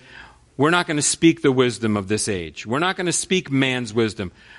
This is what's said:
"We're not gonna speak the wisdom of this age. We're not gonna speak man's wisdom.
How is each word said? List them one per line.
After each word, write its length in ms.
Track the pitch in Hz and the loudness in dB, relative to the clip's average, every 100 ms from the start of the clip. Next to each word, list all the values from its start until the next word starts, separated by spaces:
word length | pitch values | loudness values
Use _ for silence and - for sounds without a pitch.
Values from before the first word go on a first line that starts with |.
| - - - - _ - | -14 -20 -20 -20 _ 0
"We're 140 | 147 | 2
not 160 | 175 175 | 2 0
gonna 160 | 151 | -2
speak 400 | - - 165 160 | -2 4 4 4
the 100 | 143 | 2
wisdom 440 | 131 123 104 110 104 | 4 2 0 -2 -2
of 100 | 95 | 0
this 220 | 107 113 | -2 -2
age. 380 | 95 80 73 107 | -4 -6 -12 -6
We're 120 | 131 | -2
not 180 | 180 190 | -2 -2
gonna 160 | 180 | -4
speak 380 | - - 185 147 | -4 -2 -2 0
man's 420 | 135 135 127 120 | 0 0 -2 -2
wisdom. 380 | 107 113 98 92 - - | 0 0 -2 -8 -10 -20